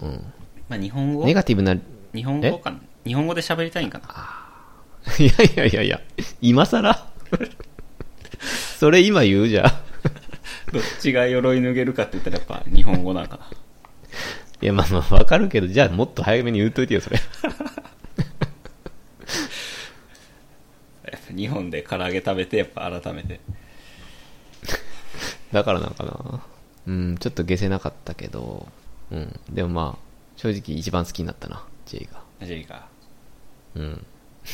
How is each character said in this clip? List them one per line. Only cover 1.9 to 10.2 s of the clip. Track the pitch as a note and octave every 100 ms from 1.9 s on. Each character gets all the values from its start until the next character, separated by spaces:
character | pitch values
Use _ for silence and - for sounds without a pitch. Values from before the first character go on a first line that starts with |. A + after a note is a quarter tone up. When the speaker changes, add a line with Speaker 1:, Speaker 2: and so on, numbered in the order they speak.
| - -
Speaker 2:
日 | A2
本 | B2+ C#3+
語 | C#3+ -
か | -
な。 | E2+ - - A#2
Speaker 1:
え？ |
Speaker 2:
日 | C3
本 | D#3+
語 |
で | E3+
喋 | - E3
り | E3
た | F3
い | C3
ん |
か | -
な。 | -
Speaker 1:
あ | - - - - - - - - - -
ー。 |
<laughs> | -
い | C#3 - G#3+ -
や | A#2+
い |
や |
い |
や | A2
い | G#2
や、 | E2 - - - -
今 | A#2+ B2 F3
更？ | A#3 G#3 - - - -
<laughs> | - A#3+ - - - - - - - - - - - - -
そ | D3
れ | F3+
今 | G3 G3
言 | G#2+ G2
う？ | A2+
じ | G#2
ゃ | -
あ。 | - - - D3 -